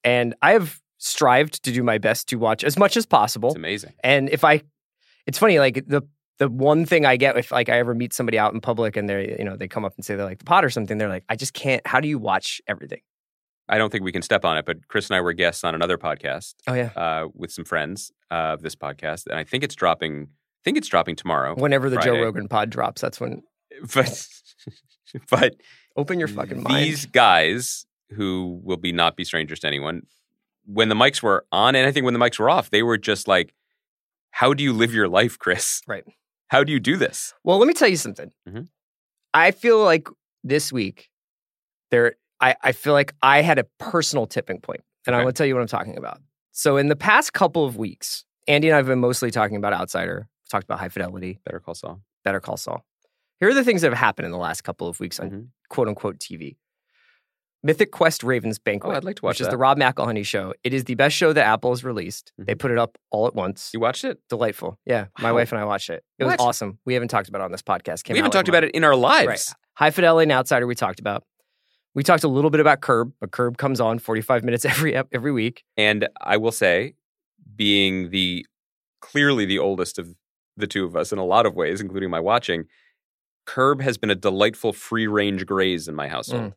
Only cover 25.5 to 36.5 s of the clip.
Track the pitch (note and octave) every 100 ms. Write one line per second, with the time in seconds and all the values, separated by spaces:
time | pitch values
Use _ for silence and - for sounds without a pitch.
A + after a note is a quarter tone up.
25.5 | - _ _ _ - D3 F3+ D#3 G#2 -
26.5 | C3+ - C#3+ D#3 D3 C#3 B2 A2+ F2 D#2+
27.5 | A2+ B2+ - - _ _ G#2 G2 F#2 F2+
28.5 | F2 F2 F2+ F2+ E2+ E2+ - F2 E2 D2+
29.5 | D2+ D#2 C#2+ D2 E2+ _ _ _ _ _
30.5 | _ G#2 G2+ A2 G#2+ C3+ C#3 A2+ G2 _
31.5 | F2+ A#2 C3+ C3 C#3 B2+ A#2+ A#2+ - A2+
32.5 | E3+ - G#2 A#2 A2+ - G2+ - F#2 E2+
33.5 | _ _ _ _ _ _ _ _ - B2+
34.5 | C#3 C#3+ A2 A2+ A2+ F#2+ F#2 A#2 - -
35.5 | F2+ - - - G2+ - _ _ _ _